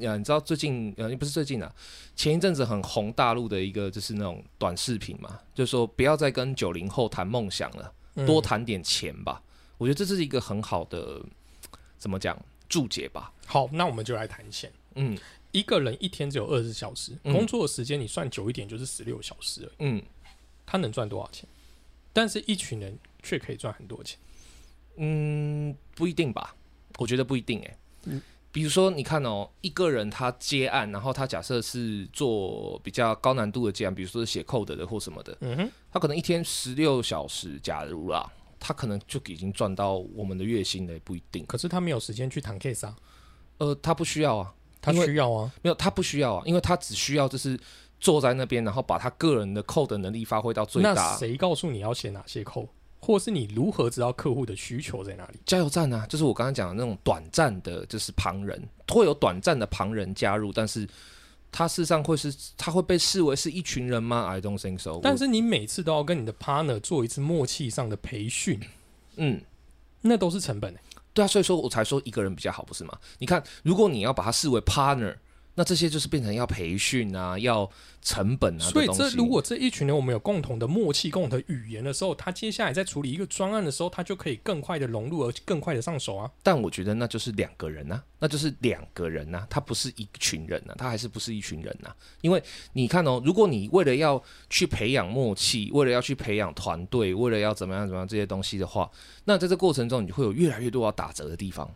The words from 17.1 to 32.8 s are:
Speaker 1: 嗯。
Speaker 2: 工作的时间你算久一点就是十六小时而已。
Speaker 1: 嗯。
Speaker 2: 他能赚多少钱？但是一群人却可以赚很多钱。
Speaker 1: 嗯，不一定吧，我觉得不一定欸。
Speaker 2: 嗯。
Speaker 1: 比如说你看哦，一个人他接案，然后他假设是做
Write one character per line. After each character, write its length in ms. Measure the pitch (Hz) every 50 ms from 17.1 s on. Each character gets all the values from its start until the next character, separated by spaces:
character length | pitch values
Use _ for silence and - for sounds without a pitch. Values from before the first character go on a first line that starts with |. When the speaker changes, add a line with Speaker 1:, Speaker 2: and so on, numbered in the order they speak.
| 123 - -
Speaker 1:
嗯。 60 | 143
Speaker 2:
工 140 | 143 185 226
作 160 | - 247 233
的 60 | 170
时 180 | 139 - - 117
间 160 | 131 147 147
你 60 | 117
算 200 | 104 - 175 160
久 220 | 127 - - 98 113
一 40 | 127
点 140 | - 101
就 80 | 101 113
是 120 | 117 131
十 160 | 127 - - -
六 180 | 117 - -
小 160 | - - - -
时 220 | - - - - -
而 40 |
已。 80 | - - -
Speaker 1:
嗯。 220 | 151 139 113 98 - - - - - - - - - - - - -
Speaker 2:
他 140 | - - 190
能 120 | 165 113
赚 160 | 107 135 113
多 140 | 104 - 104
少 80 | - -
钱？ 160 | - - - - - - - - - - - - - - _ - -
但 140 | 226 226 202
是 100 | - 214
一 140 | - - 208
群 240 | 185 - - 120 107
人 160 | 98 95 107 - - - - - -
却 160 | - 180 131
可 120 | - -
以 40 | -
赚 180 | - - 113 104
很 140 | - 104
多 160 | 98 117 - -
钱。 160 | - - - - - - - - - - - - - - - - - -
Speaker 1:
嗯， 800 | - 156 156 156 151 151 151 151 151 147 147 147 147 147 147 139 - - - -
不 120 | - 165
一 60 | 180 156
定 180 | 165 165 127
吧， 240 | 104 - - - - - - - - - - - - -
我 80 | 123
觉 100 | 107 123
得 80 | 127 131
不 100 | 117 139
一 60 | 123
定 180 | - - 117 104
欸。 160 | - - - - - - - - -
Speaker 2:
嗯。 180 | 175 139 135 - - - - _ -
Speaker 1:
比 100 | - 151
如 80 | 156 147
说 220 | 139 185 185 190
你 100 | 180 143
看 220 | 127 - 160 151 135
哦， 260 | 117 104 101 101 - - -
一 80 | - 180
个 200 | - 185 185 165
人 180 | 135 113 104 104
他 200 | 101 - 131 123 123
接 340 | - - - 143 135 131
案， 240 | - - 135 107 104
然 100 | 101 101
后 100 | 110 135
他 140 | 123 135 135
假 160 | 127 107 82
设 180 | 85 - 127 117
是 480 | 110 - - 123 117 110 107 101 95 - -
做 640 | - 147 123 110 104 95 90 52 55 50 50 50 -